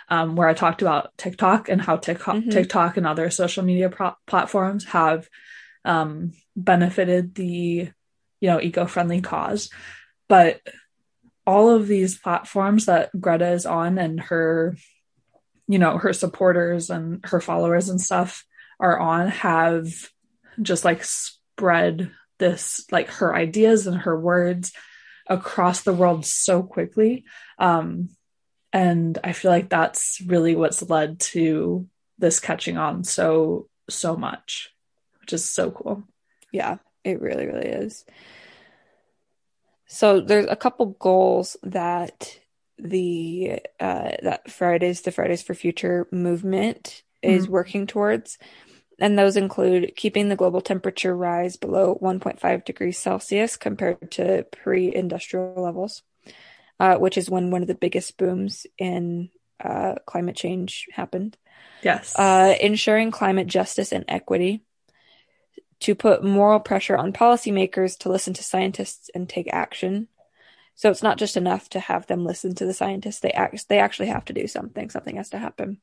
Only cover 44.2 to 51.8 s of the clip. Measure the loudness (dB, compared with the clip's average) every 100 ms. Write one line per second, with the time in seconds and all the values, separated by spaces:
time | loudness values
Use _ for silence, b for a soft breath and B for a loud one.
44.2 | -4 -4 -8 -2 0 2 0 -2 -6 -4
45.2 | -2 -2 -6 -6 -4 -4 -2 -2 -2 -2
46.2 | -2 -2 -2 -2 -2 -4 -12 -20 _ _
47.2 | 2 2 2 -2 -2 -4 -6 -2 0 -2
48.2 | -4 -18 b b b b b -2 2 4
49.2 | 4 4 0 0 2 2 0 -2 -2 0
50.2 | 0 2 2 0 -2 -4 -4 -4 -2 -2
51.2 | -2 -2 -4 -6 -2 2